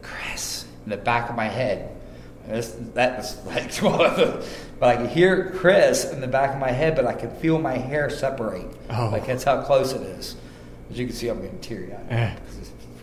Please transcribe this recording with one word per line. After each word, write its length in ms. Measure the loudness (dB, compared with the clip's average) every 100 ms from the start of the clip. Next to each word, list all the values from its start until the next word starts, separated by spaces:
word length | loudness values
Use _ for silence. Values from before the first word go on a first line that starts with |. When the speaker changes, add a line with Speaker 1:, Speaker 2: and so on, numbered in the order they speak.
Speaker 1:
"Chris," 640 | -12 -10 -8 -6 -6 -8 -10 -12
in 60 | -6
the 60 | -4
back 320 | 2 2 0
of 80 | -2
my 100 | -2
head. 420 | 0 0 -2 -4 -12 -14 -16 -16 -16 -6
And 80 | -4
this, 180 | -4 -8 -6
that 240 | 2 2 2
was, 260 | -8 -10 -6
like, 260 | -4 -4
<laughs> 60 | 0
one 180 | 2 6
of 120 | 4 6
the, 300 | 2 2 -8 -10 -12 2
but 80 | 4
I 80 | 4
could 80 | 2
hear 400 | 6 6 6 0 2
Chris 540 | 6 8 6 4 -2
in 100 | -4
the 60 | 0
back 280 | 2 2
of 40 | 2
my 120 | 0
head, 240 | 2 2 4
but 100 | 2
I 60 |
could 200 | 0 -6
feel 240 | -2 2 2
my 180 | 2 -2
hair 320 | -2 0 0
separate. 560 | 0 -2 0 -4 -4 -10 -12 -6
Speaker 2:
Oh. 200 | -2 0
Speaker 1:
Like, 140 | 0 -2
that's 180 | 0
how 180 | 2 2
close 300 | 4 4 4
it 100 | -2
is. 340 | -6 -8 -10 -12 -16 -16 -18 -16 -12
As 80 | -6
you 80 | -4
can 80 |
see, 140 | -2 -4
I'm 120 | -4
getting 200 | -6 -10
teary-eyed. 460 | -10 -8 -8 -10 -4
Speaker 2:
Yeah. 260 | 0 0 -2 -12 -12 -14 -14 -16 -12